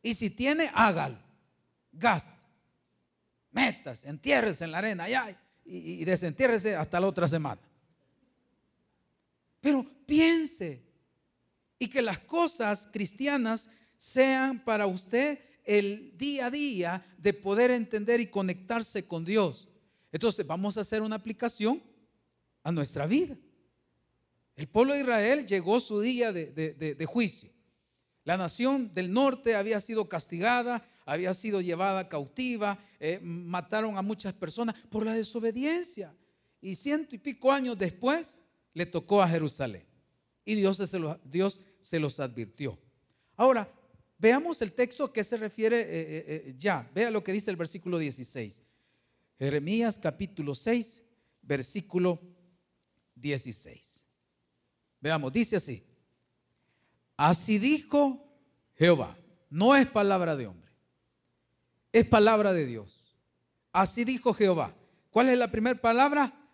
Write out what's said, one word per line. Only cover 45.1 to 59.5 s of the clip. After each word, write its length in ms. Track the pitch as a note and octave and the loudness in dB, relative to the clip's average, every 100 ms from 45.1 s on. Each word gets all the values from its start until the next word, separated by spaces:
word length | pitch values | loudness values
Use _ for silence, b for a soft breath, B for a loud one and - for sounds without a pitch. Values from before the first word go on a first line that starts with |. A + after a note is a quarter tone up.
qué 100 | A3 | -4
se 140 | G3+ A3+ | -4 -4
refiere, 440 | G#3+ G#3+ A3 A#3 | -6 0 2 2
eh, 60 | G#3+ | -2
eh, 380 | E3 D#3 D#3 D#3+ | -6 -6 -10 -8
eh, 280 | D#3 C#3 B2+ | -10 -10 -4
ya. 320 | F#3+ D#3+ A#2 | 0 0 -2
Vea 180 | F#3 A#3 | -2 0
lo 120 | A3 | 0
que 100 | F#3+ | -2
dice 160 | G3+ G#3 | -4 -4
el 80 | F3 | -4
versículo 400 | E3 F#3+ F3+ F3 | -6 -6 -4 -2
dieciséis. 680 | D3+ B2+ B2 C3 G#2+ - _ _ _ _ _ _ _ _ | -2 -6 -12 -10 -10 -12 _ _ _ _ _ _ _ _
Jeremías 600 | C3+ D3 D3+ A3 A#3 G3+ | -2 0 0 0 0 0
capítulo 560 | E3 - G3 - C#3+ | -4 -4 -10 -6 -6
seis, 480 | C3+ A3+ A#3+ A3+ - _ _ _ _ | -4 0 0 -2 -14 _ _ _ _
versículo 800 | - C#3 C3 G#3 - F3+ F3+ E3+ - _ _ _ _ _ _ _ _ - | -4 -4 -2 -10 -4 0 2 0 -8 _ _ _ _ _ _ _ _ -12
dieciséis. 880 | C#3+ C#3 B2 A2 - - - - _ _ _ _ _ _ _ _ _ _ | -6 -6 -6 -14 -18 -20 -20 -20 _ _ _ _ _ _ _ _ _ _
Veamos, 340 | D3 D#3+ C3+ | -2 -2 0
dice 220 | F3 A3+ G3+ | -2 0 0
así: 280 | - A#2 _ _ _ _ _ _ _ _ _ _ _ _ _ - | -2 -12 _ _ _ _ _ _ _ _ _ _ _ _ _ 2
"Así 400 | D3+ E3+ - G#3 | 4 4 2 2
dijo 720 | A#3+ D4+ - C#4+ C#4 C4 - _ _ _ _ _ | 4 0 2 4 4 0 -14 _ _ _ _ _
Jehová". 420 | E3 D#3+ G2 - _ _ | 4 4 0 -10 _ _
No 260 | _ | _